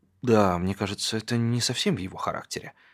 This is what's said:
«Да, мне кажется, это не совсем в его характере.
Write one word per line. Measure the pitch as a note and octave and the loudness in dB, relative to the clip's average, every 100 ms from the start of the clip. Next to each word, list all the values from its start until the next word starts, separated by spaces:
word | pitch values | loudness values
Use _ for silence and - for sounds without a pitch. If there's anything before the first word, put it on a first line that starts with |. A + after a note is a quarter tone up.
| _ _ | _ _
«Да, | B2 A2 G2 F2 | 4 6 6 4
мне | F#2 | 0
кажется, | G2 G2 G2+ - A2 | -2 -4 -4 -4 -4
это | G#2+ A#2+ | -2 0
не | A#2 A#2+ | 0 0
совсем | A#2 B2 G#3 | 0 0 -2
в | C3+ | -2
его | F2+ - | -4 -4
характере. | - - - - - - _ | -4 -6 -8 -10 -10 -20 _